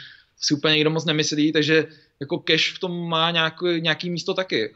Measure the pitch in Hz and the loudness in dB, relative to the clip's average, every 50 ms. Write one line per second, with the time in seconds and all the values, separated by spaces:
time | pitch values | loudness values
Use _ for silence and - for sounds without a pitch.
0 | - - - - _ _ _ _ - - 151 143 - 156 156 151 151 156 160 160 | -20 -20 -20 -20 _ _ _ _ -2 -2 0 0 2 2 2 4 4 2 0 0
1 | 160 165 151 156 151 - 151 151 147 160 156 156 147 147 156 160 151 156 - - | 0 0 0 0 0 0 0 2 2 2 2 2 2 4 4 2 2 0 -6 -18
2 | _ _ _ _ 143 - 170 156 - - 160 156 - - - - 190 180 175 175 | _ _ _ _ -8 -6 -6 -4 0 0 2 2 0 -2 -4 -6 -6 -6 -6 -6
3 | 170 170 165 160 160 170 170 165 160 160 160 - 180 175 170 165 165 165 156 - | -4 -2 0 0 0 2 2 0 0 0 -2 -2 -2 -2 -2 0 0 -2 -2 -2
4 | - 175 175 160 - 190 185 185 185 - 175 120 107 - - | -4 -6 -6 -6 -4 -4 -4 -4 -4 -2 -2 -2 -2 -4 -6